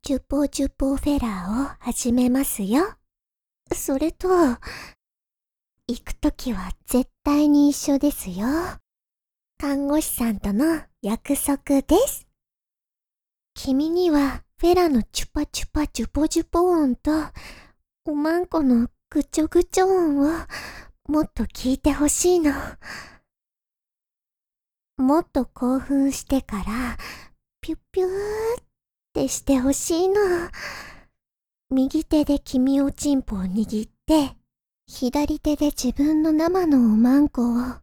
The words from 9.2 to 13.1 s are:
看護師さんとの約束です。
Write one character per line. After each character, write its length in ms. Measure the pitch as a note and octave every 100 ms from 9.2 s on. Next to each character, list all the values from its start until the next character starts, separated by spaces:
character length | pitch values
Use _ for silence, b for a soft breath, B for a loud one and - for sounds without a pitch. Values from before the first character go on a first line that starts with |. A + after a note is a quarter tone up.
| _ _ _ _
看 300 | C#4+ C#4 C#4+
護 140 | D4+
師 100 | D4+
さ 220 | - A#3
ん 80 | G3+
と 120 | G3
の 300 | G3+ D#4 D#4+ - _
約 360 | G3+ A3+ - C#4+
束 440 | - C#4 - C#4
で 140 | - E4+ C#5
す。 180 | - _ _ _ _ _ _ _ _ _